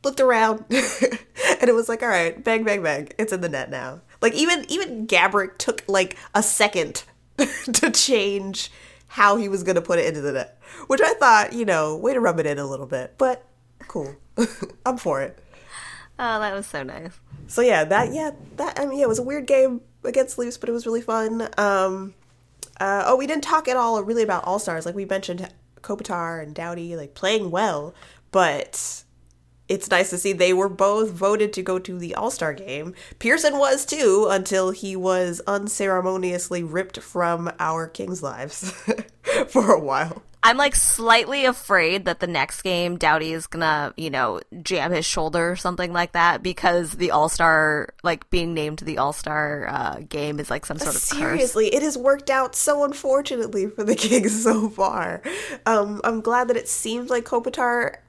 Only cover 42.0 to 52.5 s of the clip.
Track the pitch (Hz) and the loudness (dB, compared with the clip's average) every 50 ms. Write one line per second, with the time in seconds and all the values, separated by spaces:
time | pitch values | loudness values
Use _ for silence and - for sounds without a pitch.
42 | 180 175 170 - - 175 170 143 139 - - - - 190 180 175 175 175 175 170 | 0 -2 -2 -2 -4 -2 0 -2 -2 -2 -4 -6 -4 -2 0 0 0 -2 -2 2
43 | - 156 151 160 156 160 165 165 160 - - 165 165 156 151 151 143 - - - | 4 4 4 4 2 -2 -6 -6 -8 -8 -4 0 0 2 2 0 -2 -4 -6 -8
44 | 160 156 139 131 127 113 95 85 - _ - 175 160 - 185 160 139 165 175 156 | -6 -4 -2 0 0 0 -2 -4 -8 _ -16 -12 -6 -2 -2 0 0 0 0 -2
45 | 165 - - 185 160 156 151 170 170 170 180 185 - 185 175 170 180 170 175 175 | -2 -2 -2 -2 -2 0 0 0 0 0 -2 -4 -4 -6 -4 -4 -6 -4 -2 -2
46 | 175 175 - 175 170 175 160 120 - 185 175 - - 185 175 175 175 156 - - | -2 -2 0 2 2 4 2 2 -2 -6 -6 0 2 2 2 2 0 -2 -4 -2
47 | 180 175 - 147 151 165 - - 170 160 160 156 156 156 151 147 - - - - | -2 2 2 2 2 2 2 2 4 4 6 6 4 2 2 0 -4 -8 -12 -4
48 | - 175 165 147 - _ - 180 170 170 170 160 151 151 156 151 151 156 156 - | -2 -2 -2 -2 -4 _ -2 -2 0 -2 -4 -4 -4 -4 -6 -8 -8 -6 -2 -2
49 | 131 143 151 - - 156 151 151 151 147 147 147 - - 143 135 - - 69 - | -2 -2 -2 -4 -6 -4 -2 -2 -2 -2 -4 -6 -6 -4 -4 -4 -4 -4 -6 -8
50 | - - - 147 147 151 151 147 151 - 120 143 - - - - 285 - - - | -10 -8 -6 -6 -4 -4 -4 -6 -4 -4 -6 -6 -6 -8 -6 -4 -2 -2 0 0
51 | - - - 285 302 - - 320 262 247 - 214 220 - - 294 294 311 285 254 | -2 -2 -2 -2 -2 0 2 2 0 2 2 2 2 2 2 2 2 0 -2 0
52 | 247 269 277 277 277 - 269 269 262 254 | 2 2 2 2 2 0 0 0 0 0